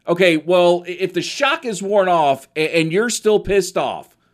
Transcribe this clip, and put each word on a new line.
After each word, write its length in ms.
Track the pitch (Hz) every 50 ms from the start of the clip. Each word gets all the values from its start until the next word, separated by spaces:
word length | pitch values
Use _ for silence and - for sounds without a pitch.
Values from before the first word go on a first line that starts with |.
| _ -
Okay, 280 | 170 170 190 180 160
well, 480 | 156 151 165 180 180 175 175 180 175 175 175
i-, 100 | 180 -
if 140 | 190 180 180
the 80 | 180
shock 420 | - - - - 277 269 302 320 -
is 200 | 247 208 170 196
worn 260 | 196 208 208 190 185
off 380 | 175 165 151 139 135 226 - _ _
a-, 240 | 151 156 151 143 170
and 120 | 160 160
you're 200 | 160 196 233 240
still 280 | 220 - - 214 214 196
pissed 380 | - - 196 202 180 185 - 170
off 400 | 147 120 95 76 - - _ _ _ _